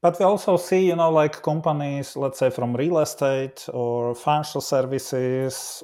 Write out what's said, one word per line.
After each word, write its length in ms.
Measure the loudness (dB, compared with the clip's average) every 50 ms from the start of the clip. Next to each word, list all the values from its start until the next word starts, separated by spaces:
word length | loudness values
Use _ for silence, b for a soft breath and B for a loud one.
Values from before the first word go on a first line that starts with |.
But 180 | 4 2 2 4
we 60 | 4
also 320 | 4 4 4 2 2 2 2
see, 300 | 2 2 2 4 4 4
you 100 | 4 4
know, 140 | 2 4
like, 300 | 4 4 2 2 0 -4
companies, 760 | -4 -2 -2 0 0 0 0 0 -2 -4 -4 -6 -6 -8 -6 -4
let's 220 | -4 -4 -2 2
say, 100 | 0 0
from 260 | 2 0 -4 -2 -2
real 240 | 0 0 2 2 2
estate 720 | 0 0 -2 0 0 0 2 0 -2 -6 -8 -12 -14 -10
or 440 | -6 -4 -2 -2 0 -2 -2 -2 -4
financial 440 | -4 0 0 0 0 0 -4 -6 -6
services 1200 | -4 0 0 0 0 0 -2 -6 -4 -4 -4 -2 0 0 0 0 -2 -4 -6 -8 -12 -12 -14 -14